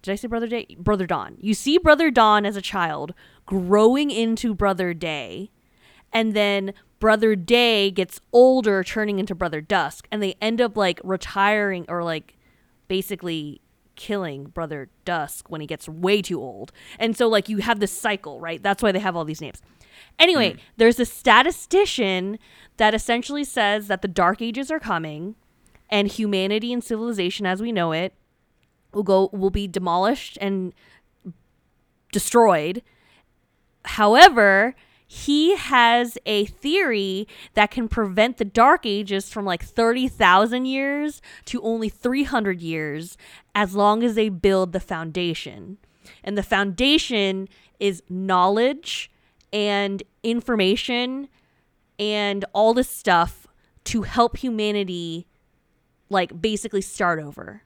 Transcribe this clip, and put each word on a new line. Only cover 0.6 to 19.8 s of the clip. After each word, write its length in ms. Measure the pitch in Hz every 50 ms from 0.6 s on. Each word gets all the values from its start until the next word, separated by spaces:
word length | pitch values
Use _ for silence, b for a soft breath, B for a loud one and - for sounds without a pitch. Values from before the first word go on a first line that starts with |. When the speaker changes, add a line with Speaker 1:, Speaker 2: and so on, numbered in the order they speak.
| - _ - -
Speaker 1:
Brother 260 | 175 208 208 196 185
Dawn. 320 | 165 175 143 95 - - -
You 140 | - 208 214
see 240 | - - 269 294 370
brother 320 | 359 320 302 285 330 320
Dawn 340 | 247 240 226 214 208 208 208
as 120 | 202 208
a 60 | 202
child 520 | 185 - - 196 175 165 151 147 139 156 175 b b b b b b
growing 640 | - 196 190 180 180 196 208 214 226 254 277 294 294
into 460 | - 220 226 226 226 220 - 240 214
brother 380 | 170 208 202 190 175 185 180 175
Day, 560 | 160 170 165 156 147 123 95 85 104 190 214 _ _ b b b b b b b b b b
and 220 | - 226 226 220 208
then 400 | 208 208 202 202 196 190 196 190 b b b _ _
brother 360 | - 220 220 214 220 220 214
Day 560 | 190 170 - 233 240 247 233 226 208 196 196
gets 280 | 185 185 185 170 - - _ _
older, 520 | - 240 254 262 262 262 226 220 202 190 180
turning 360 | - - 220 214 208 202 190
into 160 | 180 - 190
brother 260 | 165 185 170 156 151
Dusk, 460 | 156 - 208 185 156 139 - - - _
and 120 | - 214 208
they 120 | 190 - _
end 180 | 208 220 226 226
up, 160 | 247 233 208
like, 240 | 214 202 185 175 - -
retiring 840 | 185 190 180 - - - 196 196 202 214 214 208 202 190 180 170 -
or, 160 | 170 175 170
like, 320 | 170 165 156 - _ _ _ _ _ _ _ _ _ _ _ _ _
basically 760 | 190 190 190 - 202 170 180 180 165 160 147 147 139 - _ _ _ _ _ _ _
killing 500 | - - - 208 202 190 165 143 135 139
brother 440 | 139 - 175 165 156 160 143 135 - _ _ _
Dusk 460 | - 175 165 147 135 - - - _
when 100 | - 156
he 60 | 151 147
gets 200 | 160 147 - -
way 340 | 160 160 175 185 208 208
too 200 | 180 - 185 143
old. 300 | 113 135 - 202 214 - B B B B B B
And 180 | 226 226 220
so, 120 | - 247 226
like, 200 | 220 208 196 -
you 100 | 220 202
have 220 | 208 226 233 208
this 120 | 208 185
cycle, 480 | - - - 220 208 190 - 151 139 120
right? 240 | 165 165 165 156 -
That's 180 | 202 196 -
why 100 | - 214
they 80 | 185 185
have 160 | 208 190 175
all 100 | 170 160
these 160 | 151 156 160
names. 200 | 160 131 - - _ b b b